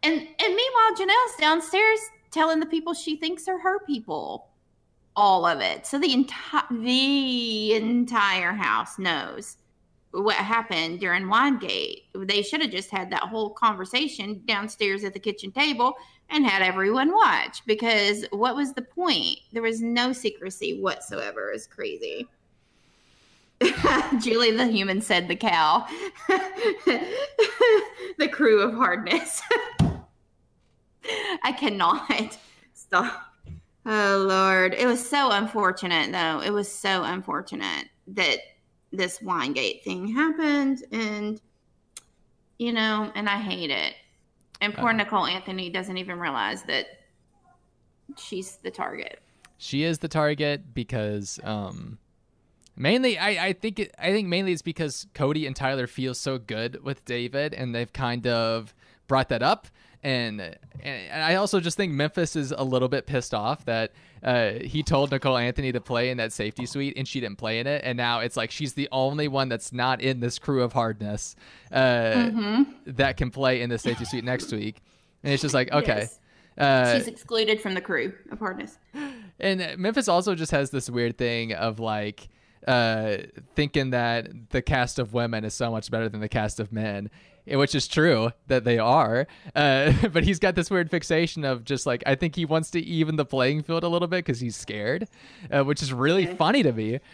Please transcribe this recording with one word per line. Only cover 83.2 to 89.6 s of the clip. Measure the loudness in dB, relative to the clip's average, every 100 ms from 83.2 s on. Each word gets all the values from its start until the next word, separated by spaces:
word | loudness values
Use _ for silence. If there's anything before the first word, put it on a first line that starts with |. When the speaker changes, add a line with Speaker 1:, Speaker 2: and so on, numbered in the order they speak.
| -6 -18 -8 -2
Speaker 2:
thinking | 0 0 0
that | 0 0 -2 -4 -14 -4
the | -4
cast | 0 0 0 -2
of | -2
women | 0 -2 -2
is | -6
so | -4 -2
much | -2 -4
better | -2 -2
than | -4
the | -4
cast | -2 -2 -4
of | -6
men, | -4 -4 -4 -8 -14 -20 _ -4
eh, | 0
which | 2
is | 0 -2
true | 2 4 4 2 -2 0
that | 0
they | 2 2
are. | 6 6 6 2 -2 -6 -6
Uh, | 2